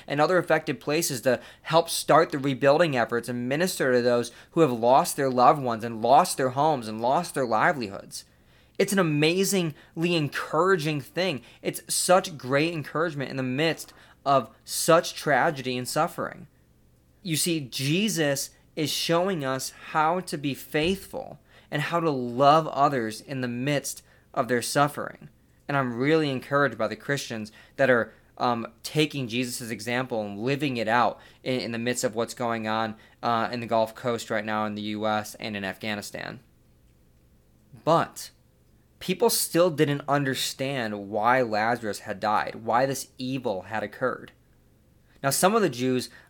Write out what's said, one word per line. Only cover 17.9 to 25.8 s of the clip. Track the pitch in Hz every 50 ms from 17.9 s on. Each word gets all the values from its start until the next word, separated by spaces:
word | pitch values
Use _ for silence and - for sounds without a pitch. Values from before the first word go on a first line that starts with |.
| 160 190 214 220 165 165 151 143 139 139 - - _ _ _ _ -
is | 170 151 139
showing | - - - - 165 170 180 202 190 156 135
us | 131 131 131 - - - - - -
how | - 160 151 160 175 185
to | 180 - 180 151
be | 143 139 127
faithful | - - - - 151 151 180 196 - - - - - - - - - _ _ - - - -
and | - 147
how | 143 - 165 170
to | 165 160
love | 143 131 123 120 120 127 139 139 151 160 156 -
others | - 131 143 151 139 127 113 110 110 -
in | - - 139 131
the | 127 120
midst | 120 120 131 143 147 139 - - - - - _ _ _ _ _ -
of | 143 127 117
their | 123 120
suffering. | 110 - - 143 143 143 - 117 - - - - - - _ _ _ _ _ _ _ -
And | 143
I'm | 139